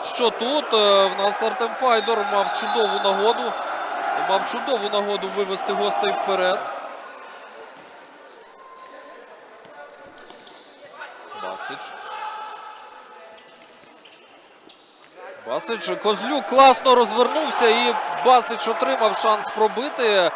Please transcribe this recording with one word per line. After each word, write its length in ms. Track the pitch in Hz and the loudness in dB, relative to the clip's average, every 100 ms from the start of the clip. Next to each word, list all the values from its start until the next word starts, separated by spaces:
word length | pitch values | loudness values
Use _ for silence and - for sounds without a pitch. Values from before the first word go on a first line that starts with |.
Що 260 | - - 240 | -6 0 0
тут? 440 | - 233 294 285 | 0 -2 -2 0
Е, 320 | 226 208 196 190 | 2 6 6 4
в 120 | 185 | 2
нас 260 | 202 208 | -2 0
Артем 260 | 226 214 233 | -2 -2 -4
Файдор 560 | 226 254 226 214 226 202 | 0 2 2 2 -2 0
мав 220 | 202 190 | 0 0
чудову 460 | - 214 214 208 - | -2 -2 0 0 0
нагоду. 500 | 196 190 208 233 240 - - - - - - - - | 0 2 2 2 -2 -6 -8 -8 -8 -6 -4 -4 0
Мав 220 | 190 - | -2 -2
чудову 380 | 240 233 247 202 | -6 -4 -4 -2
нагоду 400 | 208 202 202 190 190 | -2 -2 -4 -4 -4
вивести 380 | 196 190 - | -4 -4 -4
гостей 380 | 196 202 196 202 | -2 -2 0 -2
вперед. 480 | 202 - 190 180 202 - - - - - - - - - - - - - - - - - - - - 1047 1047 1017 - - 240 - - - - - 285 294 - 277 - - - - - - - - - - - - - | -2 -2 0 0 -2 -4 -10 -12 -16 -18 -18 -18 -20 -20 -20 -20 -20 -20 -20 -20 -20 -20 -20 -20 -20 -20 -20 -20 -20 -20 -20 -20 -20 -20 -20 -20 -20 -20 -20 -20 -20 -20 -20 -20 -20 -20 -20 -20 -18 -18 -18 -18 -12
Басич. 360 | - - - - - - - - 427 - 427 427 427 - - - - - - - - - - - - - - - - - - - - - - _ - - - 190 117 | -10 -8 -10 -10 -14 -14 -14 -10 -10 -10 -12 -14 -16 -18 -20 -20 -20 -20 -20 -20 -20 -20 -20 -20 -20 -20 -20 -20 -20 -20 -20 -20 -20 -20 -20 _ -20 -20 -18 -16 -8
Басич, 440 | 135 - 226 - 175 | -6 -4 -6 -4 -2
Козлюк 440 | 208 202 226 294 226 | 0 0 -2 -4 0
класно 480 | 254 269 254 262 247 | 8 8 8 4 4
розвернувся 720 | 226 220 247 302 302 - 233 | 4 2 2 2 -2 2 4
і 260 | 226 240 226 - - 226 | 4 2 0 -4 0 4
Басич 420 | 247 226 233 - | 4 4 -4 -4
отримав 500 | 226 254 262 220 190 | -2 -2 4 4 4
шанс 300 | 220 214 202 | 2 2 0
пробити. 840 | - 214 190 277 - 233 202 175 | 2 2 2 -6 0 2 4 4